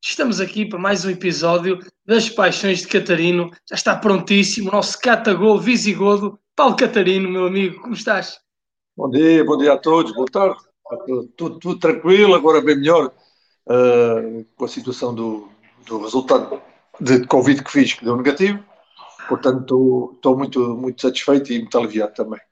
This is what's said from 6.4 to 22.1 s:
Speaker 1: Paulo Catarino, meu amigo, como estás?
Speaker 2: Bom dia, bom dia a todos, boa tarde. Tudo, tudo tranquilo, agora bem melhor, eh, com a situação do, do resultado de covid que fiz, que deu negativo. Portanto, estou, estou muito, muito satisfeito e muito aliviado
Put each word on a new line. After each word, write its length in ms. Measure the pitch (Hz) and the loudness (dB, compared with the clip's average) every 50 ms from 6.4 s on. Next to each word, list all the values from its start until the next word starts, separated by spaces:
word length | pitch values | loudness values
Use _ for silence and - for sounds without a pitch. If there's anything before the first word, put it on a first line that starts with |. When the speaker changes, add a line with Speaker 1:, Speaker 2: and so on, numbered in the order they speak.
| _ _ _ | _ _ _
Speaker 1:
Paulo 220 | - 294 262 214 | 2 2 2 2
Catarino, 540 | - 262 220 - 220 190 180 185 190 190 185 | 2 0 0 0 0 0 2 0 0 -2 -4
meu 160 | 185 185 185 | -4 -2 -2
amigo, 340 | 180 185 196 196 185 180 - | -2 -2 -2 -2 -4 -6 -8
como 120 | - 247 233 | -12 -12 -10
estás? 480 | - - - 214 190 180 - - - _ _ _ _ _ _ _ _ _ _ _ - | -10 -4 -4 -4 -4 -4 -8 -16 -20 _ _ _ _ _ _ _ _ _ _ _ -8
Speaker 2:
Bom 120 | - 135 | -8 -2
dia, 320 | 127 139 156 160 165 160 151 | 0 2 4 6 6 4 4
bom 100 | - 151 | 2 0
dia 160 | 139 139 147 | 0 2 2
a 60 | 139 131 | 2 2
todos, 360 | - 160 160 165 - - 110 | 2 2 2 2 2 -2 -4
boa 140 | 117 131 131 | -6 -6 -4
tarde. 320 | - 202 196 190 - - _ _ _ _ _ - 117 117 - - 131 123 117 - _ - | 0 0 0 0 0 -4 _ _ _ _ _ -14 -14 -14 -8 -6 -6 -6 -6 -10 _ -10
Tudo, 200 | 165 160 - 165 | -10 -10 -10 -10
tudo 220 | - 175 175 - | -8 -8 -8 -2
tranquilo, 560 | - 165 156 - - 165 185 196 208 202 185 | 0 -2 -2 0 2 4 6 6 8 6 6
agora 240 | 170 139 156 160 156 | 6 6 4 4 4
bem 160 | 135 143 147 | 4 2 0
melhor, 340 | 139 139 151 170 170 151 127 - _ _ _ _ _ _ _ _ _ _ - | 2 2 4 4 4 2 0 -6 _ _ _ _ _ _ _ _ _ _ -2
eh, 760 | 120 123 127 123 120 120 120 117 113 113 113 113 113 113 110 _ _ _ | 2 4 4 4 6 4 4 2 2 -2 -4 -6 -10 -12 -14 _ _ _
com 80 | 127 | -8
a 20 | 113 | -8
situação 480 | - - 113 123 127 - - 123 120 | -8 -10 -10 -10 -8 -6 -6 -6 -6
do, 320 | 110 113 113 110 107 104 101 _ _ _ _ _ _ _ - | -6 -6 -8 -8 -10 -12 -18 _ _ _ _ _ _ _ -12
do 100 | 113 110 | -10 -10
resultado 600 | 101 110 110 131 131 - - - - - - - - _ _ _ _ _ _ - | -8 -4 -4 -4 2 2 2 2 2 -2 -12 -14 -14 _ _ _ _ _ _ -8
de 260 | - 123 131 127 123 | 0 2 2 2 4
covid 380 | - - 139 123 131 143 139 135 | 4 2 2 4 4 2 2 0
que 80 | - | -4
fiz, 220 | - 143 135 117 - | 0 0 2 2 0
que 100 | - - | -6 -4
deu 140 | 117 120 123 | -4 -4 0
negativo. 440 | 127 139 139 147 185 202 208 202 - _ _ _ _ _ _ _ - - - _ - - | 0 -2 0 2 0 0 0 -4 -10 _ _ _ _ _ _ _ -20 -20 -20 _ -6 -6
Portanto, 320 | 127 123 - 135 131 131 | -6 -2 0 -2 -2 -2
estou, 500 | 127 - 131 127 131 131 127 127 120 - - | -2 -2 0 2 2 2 2 0 -4 -6 -12
estou 220 | _ - 143 131 131 | _ 0 0 0 0
muito, 380 | 139 120 - 135 123 120 117 | -2 -6 -2 -2 -2 -2 -4
muito 260 | 117 127 127 123 - | -6 -8 -10 -10 -4
satisfeito 520 | - 131 127 - - - 139 143 139 131 120 | -4 -4 -4 -2 -2 0 0 0 0 -2 -6
e 60 | 117 | -6
muito 180 | 113 110 - 120 | -6 -2 -2 -2
aliviado 360 | 120 110 104 110 107 104 | -2 -2 -4 -4 -6 -6